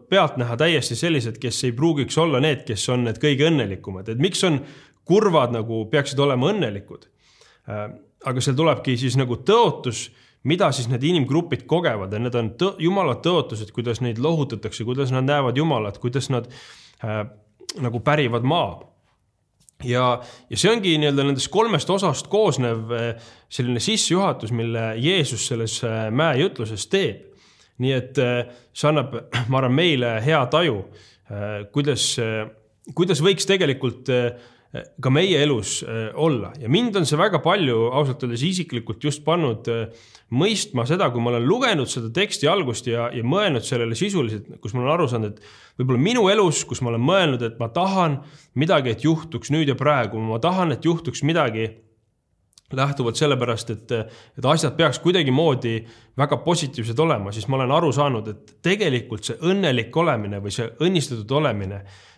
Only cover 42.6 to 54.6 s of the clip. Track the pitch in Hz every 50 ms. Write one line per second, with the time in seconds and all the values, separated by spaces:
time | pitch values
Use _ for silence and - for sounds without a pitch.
42.6 | 185 123 110 - - 120 113 117 117 117 127 120 113 127 165 202 214 185 135 113
43.6 | - - 131 120 117 117 113 - 185 208 202 170 123 107 107 101 - - - -
44.6 | - 107 113 123 123 139 160 175 160 120 120 113 110 104 104 - - - - -
45.6 | - - _ - 127 131 123 123 147 214 247 247 196 190 208 220 196 170 139 -
46.6 | - - 117 - 127 117 117 117 120 156 190 196 175 151 127 120 120 113 113 -
47.6 | 117 117 - 170 185 196 196 190 175 156 139 131 - - - - - _ - -
48.6 | 156 160 185 151 127 120 107 - - 156 165 160 160 - - 113 - - 143 160
49.6 | 156 139 123 104 131 147 147 131 113 98 113 110 110 113 110 113 135 175 185 190
50.6 | 175 160 120 - - 165 170 160 - 135 - - 139 151 165 170 143 120 107 110
51.6 | 113 107 - - _ _ _ _ _ _ _ _ _ _ _ _ _ _ _ _
52.6 | _ - 135 131 135 143 139 135 123 117 113 - 156 147 135 123 123 120 113 107
53.6 | - - 107 - - - 120 113 107 - - - - - - - 123 135 160 160